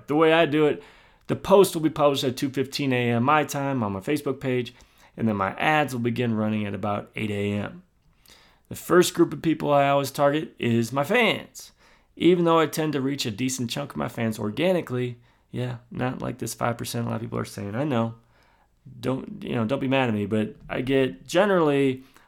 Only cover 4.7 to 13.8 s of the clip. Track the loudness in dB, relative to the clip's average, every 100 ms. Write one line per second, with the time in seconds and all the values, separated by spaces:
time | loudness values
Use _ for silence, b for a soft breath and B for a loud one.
4.7 | b b b b -4 -2 0 -2 -2 0
5.7 | 2 0 -2 -2 -2 0 0 0 -2 -4
6.7 | -4 -4 -4 -6 -6 -4 -2 -2 -2 -6
7.7 | -10 -20 _ _ b b b b b -18
8.7 | -12 2 4 4 4 0 0 -2 0 2
9.7 | 2 4 2 0 2 2 2 -4 -4 0
10.7 | 0 0 -2 0 2 2 0 -6 -18 -20
11.7 | b b b b 0 4 4 4 4 2
12.7 | 0 -2 -2 -2 -2 -4 -4 -4 -2 -4
13.7 | -6